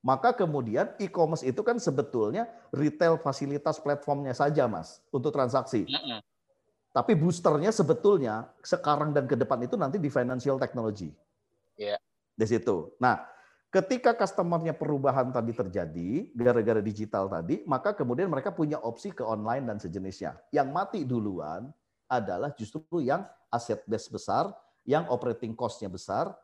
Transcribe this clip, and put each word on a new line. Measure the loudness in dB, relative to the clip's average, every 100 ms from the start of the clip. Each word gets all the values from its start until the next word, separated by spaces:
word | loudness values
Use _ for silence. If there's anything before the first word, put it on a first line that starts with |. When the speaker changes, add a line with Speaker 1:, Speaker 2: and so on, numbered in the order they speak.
Speaker 1:
maka | 2 4 4
kemudian | 4 2 0 0 0 -2 -2
e-commerce | -4 2 2 2 -2
itu | 0
kan | 0 2
sebetulnya | 0 0 0 0 0 0 -4 -8 -8
retail | 0 0 4 4 4
fasilitas | 0 -2 -2 -2 -2 -2
platformnya | 0 -2 0 -2 -2
saja, | 2 2 4 2
Mas, | 0 -8 -16 _
untuk | -2 -2
transaksi. | 0 2 2 0 -2 0
Speaker 2:
Mm-mm. | -4 -6 -10 _ _ _ _ _ _ _
Speaker 1:
Tapi | -2 4
boosternya | 4 4 4 2 4 2
sebetulnya | 2 4 6 6 4 2 -2 -6 _ -4
sekarang | 0 2 2 2
dan | 2 2
ke | 0
depan | 2 0
itu | 0 0
nanti | 0 0
di | 0
financial | 0 0 0 0 0
technology. | -2 -2 -4 -4 -10 -12 _ _ _ _ _ -10
Speaker 2:
Iya. | -6 -6 _ _ _
Speaker 1:
Di | -2 2
situ. | 2 2 0 -2 0
Nah, | 2 2 -2 -20 _ _ _
ketika | 2 2 2 4 4
customernya | 0 0 0 0 0
perubahan | -2 -2 2 2 2 2
tadi | 0 -2
terjadi, | -2 -2 -2 -4 -4 -2 -2 -4
gara-gara | 0 4 4 4 2
digital | 0 -4 -4 -2 -2
tadi, | -2 -2 -4 0
maka | 0 0
kemudian | -2 -2 0 0
mereka | 0 -4
punya | -2 -2 -2
opsi | -6 -8 -10
ke | -6
online | -4 -2 -2 -2 -2
dan | -6
sejenisnya. | -6 -8 -8 -8 -8 -10 _
Yang | 0 0
mati | -2 -4 -4
duluan | -2 -2 -2 -4 -6 -8 -10 -18 _ _ _
adalah | -2 -2 -4 -4 -6
justru | -10 -10 -6 -4
yang | 0 -2 -4 -18 _
aset | -4 -2 -6
base | -2 -6 -6
besar, | -12 -2 0 0 -6 _ _
yang | 0 0 2
operating | -2 -2 -4 -6
cost-nya | -4 -6 -4 -10
besar | -10 -4 -2 -2 -6